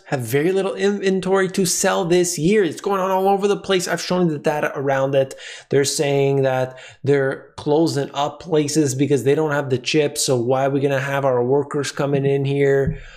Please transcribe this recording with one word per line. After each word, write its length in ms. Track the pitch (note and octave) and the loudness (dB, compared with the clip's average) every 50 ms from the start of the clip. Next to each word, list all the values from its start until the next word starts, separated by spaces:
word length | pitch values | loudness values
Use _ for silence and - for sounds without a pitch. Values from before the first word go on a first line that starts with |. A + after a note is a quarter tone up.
| _ - | _ -8
have 140 | D#3 C3+ | -6 -6
very 300 | A#2+ A2 A#2+ C#3+ D3+ F3+ | -4 -2 -2 0 0 2
little 220 | F#3+ F#3+ F#3+ G3 - | 0 0 -2 -2 -4
inventory 760 | F#3+ F#3+ G3+ G#3 G3+ G3 F#3+ F#3 F#3+ F3+ F#3 F#3+ G3 F#3+ F#3 | -2 0 0 0 0 0 0 0 0 0 0 2 2 0 0
to 180 | F#3 - F#3+ E3+ | 0 0 0 0
sell 360 | - - - F#3+ F#3+ G3 F#3+ | 0 0 0 0 0 0 0
this 360 | E3 F3 F3+ F3+ F3 - - | 2 2 2 2 0 -2 0
year. 240 | D3 F3 G#3+ A3 G3 | 2 2 4 4 2
It's 180 | D#3 C#3 - | 2 0 -4
going 180 | - G3 G3+ F#3+ | -4 -2 -2 0
on 120 | F3+ F#3+ | 0 0
all 180 | F#3+ F#3+ F#3+ G3 | 0 2 2 2
over 180 | G3 F#3+ G3 G3+ | 2 2 2 0
the 100 | G3+ F3 | 0 0
place. 300 | - - G3 F#3 F3 - | 0 0 0 0 0 -2
I've 140 | E3+ E3 | -4 -4
shown 260 | - - F3+ F3+ F3+ E3+ | -2 -2 0 2 2 0
the 120 | D3+ C#3+ | 0 0
data 320 | - D#3+ D3+ D3+ D3+ D3 - | -2 -2 0 0 -2 -2 -4
around 380 | D3+ C3+ C#3 C3+ C3+ C3+ C3+ C#3 | -2 -2 0 0 0 0 2 2
it. 220 | C3+ C3+ C3+ - - - - - - - - | 2 2 0 -2 -16 -18 -18 -18 -16 -8 0
They're 160 | - C3+ C#3+ | 0 2 2
saying 560 | C3+ - - D#3 C#3 C#3+ C#3 C#3 C#3 C#3 C#3 | 2 0 -2 0 0 2 2 2 2 2 2
that 380 | C3+ C3+ C3 C3 C3 B2+ C3 - - - - - - | 2 2 2 0 -2 -4 -6 -12 -20 -20 -18 -8 0
they're 500 | C3 C#3+ C#3 C3+ C3+ C#3+ - - - - - | 2 2 2 2 0 -2 -4 -10 -18 -18 -10
closing 520 | - D3+ D3 D#3 E3 D#3 B2+ C#3+ C3+ - - | -2 0 2 4 4 2 0 -2 -4 -4 -4
up 240 | C#3 C#3+ D3+ - - | -4 -4 -4 -4 -8
places 560 | - F3 E3+ D3+ D3+ D3 - D#3 D3+ C3+ B2 | -8 -2 0 0 0 0 2 0 0 0 0
because 280 | C3 C#3+ C3+ D3 C3 A2+ | 0 0 0 0 0 2
they 120 | C3+ C#3+ | 2 2
don't 160 | D#3 D#3 D#3 | 2 2 0
have 180 | C#3+ C#3+ C#3 C3+ | 0 -2 -2 -2
the 80 | B2+ B2 | -2 -4
chips. 480 | B2+ - - D#3 D3 D3+ D3+ - - | -2 0 0 0 0 0 -2 -4 -2
So 100 | - C3+ | 0 0
why 300 | B2 A2+ A#2+ C3 C3 C#3 | 0 2 0 0 2 0
are 60 | C#3 | 0
we 80 | C#3 C#3 | 0 0
gonna 200 | C3+ C#3+ C#3 C3+ | 0 0 0 0
have 260 | C3+ C#3+ C#3 C#3 C#3 | -2 -2 -4 -2 0
our 180 | C3+ B2+ B2 A#2+ | 0 0 2 2
workers 460 | B2 C3+ C#3+ C#3 C#3 - D3 C#3 - | 2 2 0 0 -2 -4 -6 -6 -6
coming 340 | - - D3+ C#3 C#3+ C#3 C#3 | -4 -4 -2 0 0 0 2
in 180 | C#3 C#3 C#3 C#3 | 2 0 0 0
here? 540 | C3+ C#3 C#3 C#3 C#3 C#3 C#3 C#3 - D#3 - - - - | 0 0 2 2 2 4 2 2 0 -2 -6 -10 -18 -20